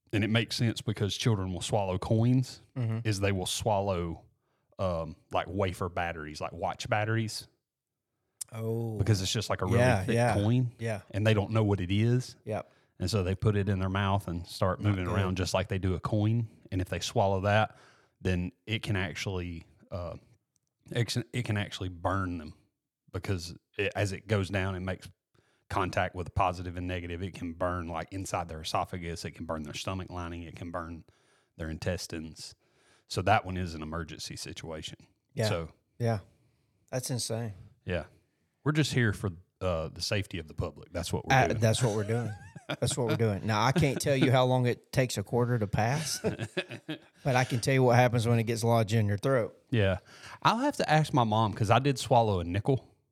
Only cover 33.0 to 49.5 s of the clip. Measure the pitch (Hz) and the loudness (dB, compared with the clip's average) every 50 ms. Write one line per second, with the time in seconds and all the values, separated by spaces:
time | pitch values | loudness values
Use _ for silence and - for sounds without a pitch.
33 | _ - - 101 90 98 104 110 - 90 92 90 92 85 82 78 78 76 78 85 | _ -8 -6 0 2 4 4 4 2 0 -4 -4 -4 -4 -6 -8 -8 -6 -6 -6
34 | 80 76 80 - - - 71 - - 69 73 - - 80 80 78 80 - - - | -6 -8 -10 -12 -12 -12 -10 -10 -12 -12 -12 -12 -12 -10 -10 -10 -10 -12 -14 -16
35 | - _ _ _ _ _ - 113 110 107 101 85 82 78 - _ _ _ _ - | -20 _ _ _ _ _ -4 -2 0 0 0 -2 -4 -8 -14 _ _ _ _ -4
36 | 120 117 113 98 - - _ _ _ _ _ _ _ _ _ _ _ _ - 127 | -2 -2 -2 -2 -4 -10 _ _ _ _ _ _ _ _ _ _ _ _ -8 -6
37 | - - 131 113 - - 113 113 117 110 95 - - - _ _ - - 90 82 | -6 -4 -4 -4 -4 -4 -4 -6 -6 -8 -10 -12 -18 -20 _ _ -8 -6 -4 -4
38 | 73 - - _ _ _ _ _ _ _ _ _ - 139 156 156 143 - - 139 | -6 -8 -16 _ _ _ _ _ _ _ _ _ -2 0 2 2 2 2 2 2
39 | 120 107 92 - - 98 82 85 - _ _ - 92 92 87 80 80 78 - 87 | 2 2 2 0 -2 -6 -6 -8 -14 _ _ -4 -2 -2 0 -2 -2 -6 -6 -6
40 | - - 110 101 92 - - 87 78 76 73 - 87 80 - 73 - - - 87 | -4 -2 -2 -2 -2 -4 -6 -10 -10 -8 -8 -6 -6 -6 -8 -12 -14 -10 -8 -6
41 | 85 - - - - - 135 131 123 - 110 110 110 110 113 - 127 113 101 110 | -4 -4 -4 -2 2 4 6 6 6 4 4 4 4 4 4 4 2 0 0 0
42 | 104 104 117 120 117 110 104 - - - - - - - 123 - 123 117 - - | -2 0 -2 -2 -2 -4 -8 -10 -14 -18 -18 -14 -10 -10 -6 -2 -2 -2 0 0
43 | 123 113 110 104 117 110 101 92 - 107 107 104 113 127 135 185 151 139 123 - | 0 0 2 2 2 2 0 0 0 0 2 2 4 4 4 4 2 2 2 0
44 | - 151 139 131 - - 131 131 127 127 127 127 123 123 113 - - _ - 139 | 0 0 2 4 4 4 6 4 4 4 4 2 2 2 0 -2 -6 _ 0 0
45 | 127 117 - 104 98 - - 120 123 117 123 117 107 92 - - 107 120 135 156 | 0 2 0 -4 -4 0 0 0 2 2 2 0 0 0 0 0 2 2 0 -2
46 | 160 - - - - 214 - - 117 - - 185 175 - 117 - - - 156 - | -4 -4 -6 -4 -4 -4 -4 -4 -6 -6 -6 -6 -6 -6 -8 -12 -10 -10 -12 -12
47 | - - _ _ - 147 123 127 131 - 139 113 - 143 135 131 131 123 117 120 | -14 -20 _ _ 0 2 2 2 2 2 0 -2 2 2 4 6 6 8 8 8
48 | 123 123 120 123 110 117 117 117 113 113 117 110 113 117 117 117 110 95 113 117 | 6 6 4 2 2 4 2 2 2 0 0 0 2 4 4 4 4 2 2 2
49 | 104 101 104 101 - 135 135 123 104 92 | 2 2 0 0 0 2 2 2 0 -2